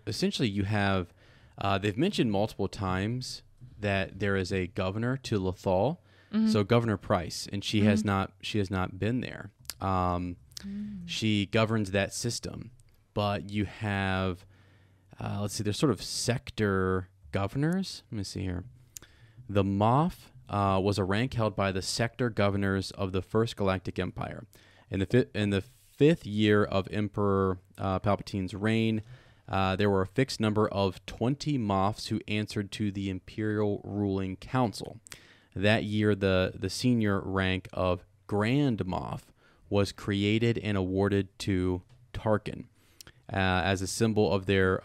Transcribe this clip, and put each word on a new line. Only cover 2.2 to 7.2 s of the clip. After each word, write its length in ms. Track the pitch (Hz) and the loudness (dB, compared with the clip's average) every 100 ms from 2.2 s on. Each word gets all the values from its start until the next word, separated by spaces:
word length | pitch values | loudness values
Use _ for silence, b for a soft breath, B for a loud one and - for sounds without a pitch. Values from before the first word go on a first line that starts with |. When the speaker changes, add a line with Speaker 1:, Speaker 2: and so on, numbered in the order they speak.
| 127 | 0
Speaker 1:
multiple 380 | 98 110 - 98 | 2 0 -2 -6
times 720 | - 95 92 104 123 131 - - - - - | -2 -2 0 -2 -4 -8 -12 -16 -20 -20 -6
that 400 | 104 98 95 95 | 0 0 -2 -4
there 160 | 101 98 | 0 0
is 160 | 92 | 0
a 160 | 98 90 | -2 -2
governor 480 | - 95 101 120 131 | -2 -4 -2 -2 -4
to 240 | - 107 | -2 -2
Lothal. 580 | 92 92 101 92 113 175 b b b | -2 -2 0 2 2 -2 b b b
Speaker 2:
Mm-hmm. 160 | 214 220 | 0 2
Speaker 1:
So 140 | 110 | 2
Governor 320 | 98 120 117 101 | 4 4 4 0
Price, 520 | - 98 | 0 0